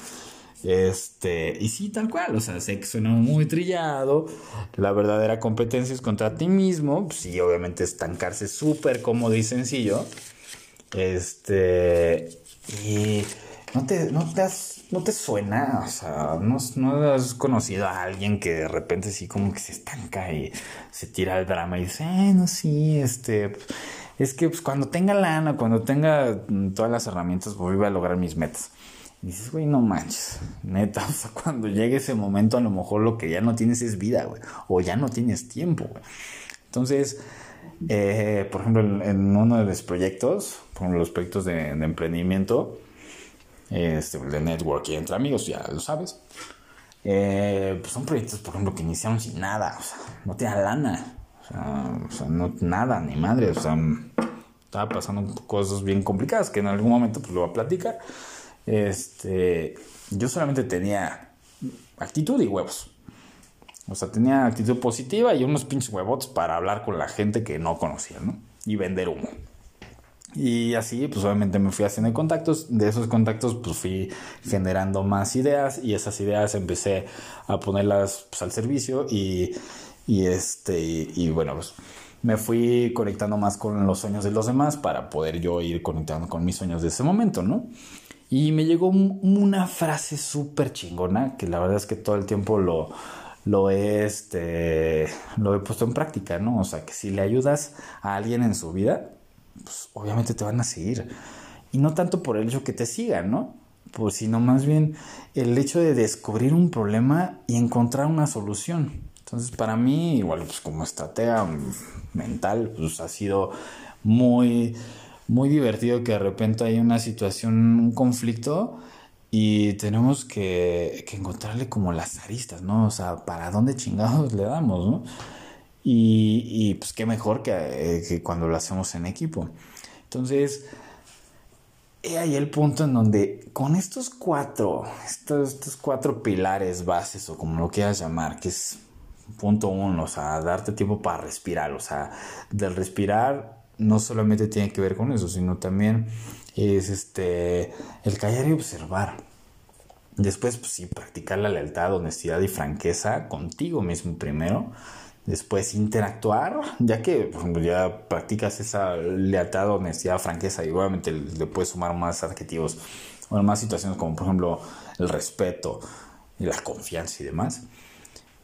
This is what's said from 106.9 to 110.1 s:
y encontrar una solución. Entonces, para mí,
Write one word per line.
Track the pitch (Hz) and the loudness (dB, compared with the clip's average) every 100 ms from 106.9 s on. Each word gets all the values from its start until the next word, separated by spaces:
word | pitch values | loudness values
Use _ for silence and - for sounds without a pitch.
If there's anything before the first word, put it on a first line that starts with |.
| 110 123 147 180 - - | 4 4 4 2 -4 -2
y | 117 | 2
encontrar | 120 123 120 135 143 | 4 4 2 2 2
una | 160 151 | 4 2
solución. | - 101 101 - 170 143 - - - | 0 -4 -6 -4 -2 -2 -4 -14 -18
Entonces, | - 120 120 | -10 -6 -6
para | 120 110 113 | -2 -2 2
mí, | 123 147 170 | 2 4 2